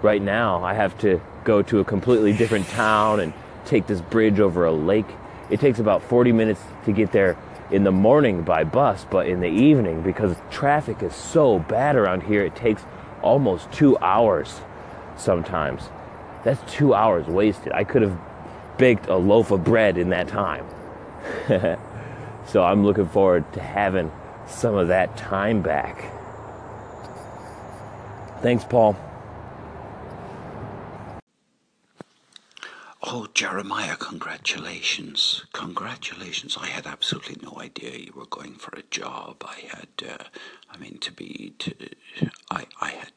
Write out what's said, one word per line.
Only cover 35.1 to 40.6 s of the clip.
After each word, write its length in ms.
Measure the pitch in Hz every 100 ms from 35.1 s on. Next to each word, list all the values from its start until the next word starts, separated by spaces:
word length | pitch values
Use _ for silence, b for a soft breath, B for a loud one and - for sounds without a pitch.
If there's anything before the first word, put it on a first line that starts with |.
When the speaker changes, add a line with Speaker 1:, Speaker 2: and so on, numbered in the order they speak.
| - - - -
Speaker 2:
Congratulations. 1040 | - 87 87 92 120 - 90 92 80 - -
I 80 | -
had 200 | - -
absolutely 500 | - - - - -
no 180 | - -
idea 380 | - - - -
you 160 | - -
were 100 | -
going 300 | - - -
for 200 | - -
a 60 |
job. 600 | - - - - - - -
I 160 | - -
had, 400 | - - - -
uh, 140 | - - B B B